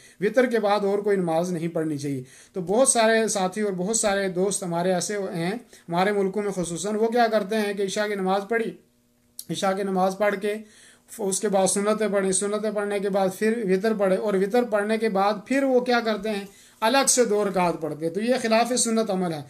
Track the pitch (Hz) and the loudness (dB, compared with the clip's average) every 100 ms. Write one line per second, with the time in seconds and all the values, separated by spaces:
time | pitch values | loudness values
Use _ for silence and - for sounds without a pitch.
0 | - - 196 240 247 226 202 208 196 202 | -20 -4 -2 2 2 2 2 2 2 0
1 | 208 196 170 160 180 170 165 170 156 143 | 0 0 2 0 0 -2 -4 -4 -4 -4
2 | 143 135 131 - - 190 170 214 262 240 | -4 -6 -8 -18 -14 -8 0 2 4 4
3 | 220 220 220 208 185 208 208 180 185 226 | 4 4 2 0 -2 -2 -4 -2 -2 0
4 | 214 196 196 175 196 185 180 170 180 180 | 0 0 -2 0 0 -2 -4 -2 0 0
5 | 175 208 196 180 170 233 - - - 170 | -2 -4 -4 -4 -4 -4 -10 -20 -4 0
6 | 196 202 190 208 202 185 165 170 196 214 | 2 2 0 -2 -4 -4 -4 -4 -4 0
7 | 226 240 233 220 190 220 202 196 196 214 | 0 2 2 2 0 -2 -2 -2 -4 -2
8 | 208 202 185 196 196 233 214 170 _ _ | -4 -2 0 -2 0 -2 -2 -8 _ _
9 | _ _ _ - - 165 196 190 196 190 | _ _ _ -16 -10 -4 -2 -2 -2 0
10 | 190 190 208 202 208 214 214 - - - | 0 2 0 0 -4 -6 -10 -20 -20 -20
11 | - - 196 190 214 196 190 202 208 214 | -18 -8 -4 -2 0 2 2 2 0 0
12 | 214 196 190 190 202 214 214 208 202 202 | 0 0 0 0 -2 -2 -2 -2 -2 -2
13 | 202 196 190 185 220 240 196 190 220 214 | 0 0 0 0 0 0 0 2 2 2
14 | 196 190 220 190 202 247 240 208 208 220 | 2 2 0 0 2 0 2 0 0 0
15 | 220 190 202 214 - 269 269 254 247 240 | 0 2 2 0 -2 0 4 2 2 0
16 | 220 208 214 202 196 - - - 220 269 | 0 -2 -4 -6 -8 -16 -20 -2 2 2
17 | 262 262 220 208 202 185 175 165 156 147 | 4 4 4 2 0 2 0 0 -6 -4
18 | 165 170 226 262 226 226 233 247 233 226 | -4 -2 0 0 2 2 2 0 0 0
19 | 214 185 180 151 | 0 0 -2 -4